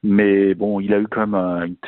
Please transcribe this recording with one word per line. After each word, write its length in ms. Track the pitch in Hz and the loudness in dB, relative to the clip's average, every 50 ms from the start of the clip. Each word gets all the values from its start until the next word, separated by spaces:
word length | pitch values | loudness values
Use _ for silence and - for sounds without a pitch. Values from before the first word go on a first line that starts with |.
| - | 0
Mais 460 | 107 101 104 104 101 98 98 98 98 95 | 2 2 4 4 4 4 4 4 2 2
bon, 260 | 90 101 104 104 98 | 0 -2 -4 -2 -4
il 140 | 98 101 104 | 0 0 0
a 60 | 101 | 0
eu 80 | 107 | 0
quand 140 | 104 - 117 | -2 -2 -4
même 120 | 110 107 104 | -4 -2 -2
un, 300 | 95 92 90 90 87 85 | -2 -2 -2 -4 -4 -6
une 100 | 87 87 - - | -8 -10 -12 -10